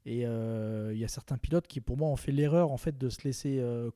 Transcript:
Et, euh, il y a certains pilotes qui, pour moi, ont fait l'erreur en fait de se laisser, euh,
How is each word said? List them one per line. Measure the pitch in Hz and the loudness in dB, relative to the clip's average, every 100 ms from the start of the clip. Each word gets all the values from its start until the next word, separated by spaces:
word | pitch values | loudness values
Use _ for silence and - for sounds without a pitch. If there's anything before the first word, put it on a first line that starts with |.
Et, | - 117 120 | -4 -2 0
euh, | 113 113 113 107 110 107 | 0 0 -2 -2 -2 -2
il | 110 | -2
y | |
a | 113 | -4
certains | - - 131 | -4 -4 -2
pilotes | - 165 - | 2 2 0
qui, | 139 | -4
pour | 117 127 | -4 0
moi, | 151 | 0
ont | 135 | 0
fait | - | 0
l'erreur | 139 147 165 165 | 2 4 6 4
en | 131 | 2
fait | - 139 | -4 -2
de | 131 | -2
se | - | -2
laisser, | 143 131 143 135 | -4 -2 -2 0
euh, | 120 120 117 | 0 0 -4